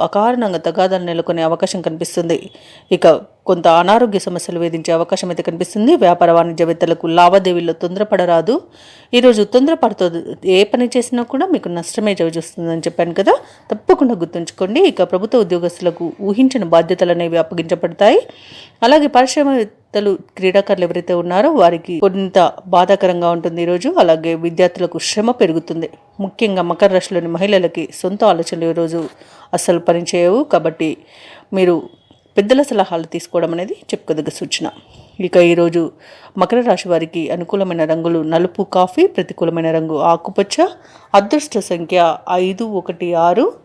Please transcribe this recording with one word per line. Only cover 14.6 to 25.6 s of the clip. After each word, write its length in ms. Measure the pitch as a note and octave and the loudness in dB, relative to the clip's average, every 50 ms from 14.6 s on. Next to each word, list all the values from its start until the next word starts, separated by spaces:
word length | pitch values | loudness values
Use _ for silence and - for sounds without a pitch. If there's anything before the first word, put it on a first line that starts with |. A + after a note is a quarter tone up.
| F#3+ F#3 A3 D4+ G4 D#4+ - | -4 -2 0 2 2 2 2
ఇక 100 | - F3+ E3+ - | 0 -2 0 -2
ప్రభుత్వ 280 | F3+ G3+ A3 - A#3+ G#3 | -2 -2 0 0 0 0
ఉద్యోగస్తులకు 600 | E3+ F3+ F3 F3 F3 F3 - F3+ F3 E3+ - F3 E3 - - G3+ G3 | 0 -2 -2 -2 -4 -6 -4 -4 -4 -4 -4 -6 -8 -8 -6 -4 -2
ఊహించిన 360 | G3+ A3+ C4 C4 C4 B3 G3 E3 E3 | 0 2 2 2 2 0 -2 2 2
బాధ్యతలు 380 | E3 E3 E3 F#3 F3 F#3 F3 F3 | 2 2 2 0 0 0 0 0
అనేవి 220 | E3+ E3+ E3 E3 E3 E3 | 0 -2 -2 0 -2 -2
అప్పగించబడతాయి. 800 | E3 F#3+ E3+ E3 E3 F3 E3 - E3+ E3+ - G3+ A3 D4 A4+ - - - - - - - - - - _ _ A3+ | -2 -4 -6 -4 -4 -4 -4 -4 -4 -2 2 4 4 4 4 2 -2 -8 -20 -20 -20 -20 -20 -20 -20 _ _ 2
అలాగే 240 | A#3+ C#4+ D#4 D4 C#4 - | 4 4 4 4 4 4
పారిశ్రామికవేత్తలు, 960 | B3 C4 C4 - D4+ C#4+ C#4 C4+ B3 A3 G#3 - _ _ _ - G#3 G#3 G3+ F#3+ - - _ - - | 2 2 2 2 0 0 2 0 0 -2 -4 -8 _ _ _ -4 -2 -2 -2 -2 -4 -6 _ -8 -4
క్రీడాకారులు 480 | F#3 F#3 F3+ G3+ G3 - G3+ F3+ F3+ E3 | -2 2 2 2 2 2 0 0 -2 -2
ఎవరైతే 260 | E3+ F3+ F3 - F3+ F3 F3 | -4 -4 -4 -2 -2 -2 -2
ఉన్నారో 280 | F3 F3 F#3+ A3+ D#4 D#4+ B3+ F3 | 0 0 2 2 2 4 4 4
వారికి 320 | E3+ E3+ E3+ E3 - F3 D#3 G3 | 4 4 0 -4 -8 -4 0 0
కొంత 320 | G3 F#3 G3 F#3+ F#3 - F#3+ E3+ D3 - - - F#3 F#3 | 0 0 -2 -4 0 2 2 2 2 0 -4 -6 0 2
బాధాకరంగా 560 | F3 F3+ F3+ G3 F#3+ G3+ F3+ F3 F3 F3 E3+ F3 | 2 4 4 2 2 2 0 0 0 0 0 0
ఉంటుంది 260 | E3+ E3 F3 E3 E3+ F3 | -2 -2 -4 -4 -4 -2
ఈరోజు. 240 | E3+ F3 F3 F3+ C#4 F#4 F4+ G3+ | -2 -2 -2 -2 0 2 2 4
అలాగే 280 | E3+ D#3+ D#3+ D#3+ E3 E3 E3 E3 | 4 2 2 0 -4 -4 -4 -4
విద్యార్థులకు 540 | E3+ E3 E3+ F#3 F3 - - F3+ E3+ - E3 - - | -4 0 2 0 0 0 -2 -6 -4 -4 -6 -6 -6
శ్రమ 200 | - G#3+ G#3+ A#3 B3+ - A3+ | -4 -2 -2 -2 0 2 0
పెరుగుతుంది. 480 | E3 D#3+ E3 | 0 0 -2